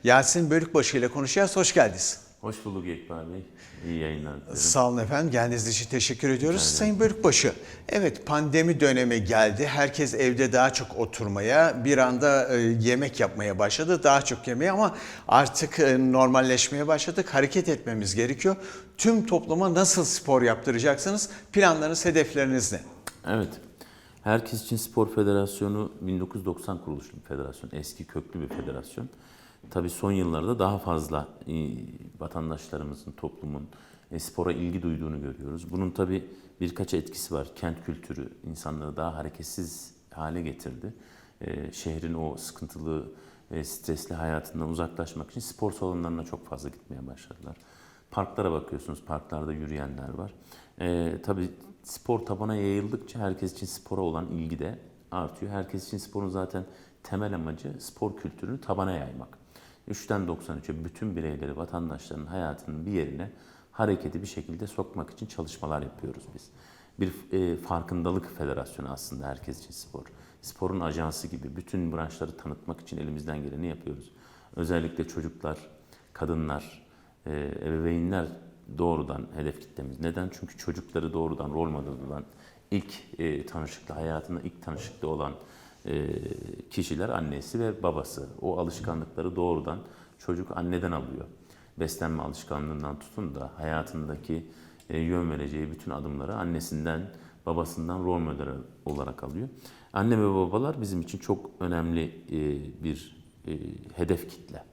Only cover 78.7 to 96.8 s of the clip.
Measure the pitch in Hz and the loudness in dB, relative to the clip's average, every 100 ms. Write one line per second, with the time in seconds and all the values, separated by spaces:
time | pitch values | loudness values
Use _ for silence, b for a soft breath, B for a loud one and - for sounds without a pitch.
78.7 | 71 85 80 69 71 - 78 73 73 - | 0 2 2 -2 -6 -8 -6 -6 -6 -14
79.7 | - 71 - 82 82 92 - 87 - - | -12 -10 -4 -4 -2 -6 -8 -14 -8 -8
80.7 | 85 - 87 80 82 80 73 73 76 82 | -8 -6 -4 -2 -2 -2 -2 -4 -2 -2
81.7 | 76 69 64 67 71 - b b b _ | -2 -6 -10 -10 -10 -12 b b b _
82.7 | 101 - - - - 82 73 73 80 76 | -4 -4 -16 -16 -4 -2 -2 -6 -8 -8
83.7 | - - 76 80 80 - 85 - - - | -10 -12 -6 -4 -4 -6 -8 -8 -12 -10
84.7 | 78 - - 78 76 71 73 B B B | -10 -10 -8 -6 -4 -4 -8 B B B
85.7 | B - 71 71 - - - - - - | B -6 -4 -2 -4 -6 -10 -10 -14 -8
86.7 | - 82 78 95 - 78 71 - 113 113 | -6 -4 -4 -2 -2 -4 -6 -6 -2 -2
87.7 | - 90 78 - - 69 - - 87 85 | 0 -2 -2 -6 -10 -12 -6 -4 -2 -4
88.7 | - - 80 80 - 90 90 87 80 71 | -4 -6 -6 -6 -6 -4 0 0 0 -2
89.7 | 87 B B B B - 87 92 - 87 | -8 B B B B -6 -4 -4 -4 -2
90.7 | 87 90 80 65 65 - - b b b | 0 0 -4 -6 -10 -12 -16 b b b
91.7 | - 80 - 82 80 73 73 - 73 76 | -4 -4 -2 -2 -2 -4 -10 -8 -6 -4
92.7 | 76 73 73 - - 90 67 67 - 78 | -6 -6 -8 -12 -8 -8 -8 -10 -8 -2
93.7 | 80 78 82 76 73 - 80 82 B B | -2 -2 -6 -6 -8 -6 -6 -6 B B
94.7 | B - 80 82 87 85 73 71 73 78 | B -6 -2 0 0 0 -2 -4 -4 -6
95.7 | 73 - 73 73 71 73 107 87 80 78 | -8 -8 -6 -6 -6 -6 -4 -4 -4 -4
96.7 | 78 | -4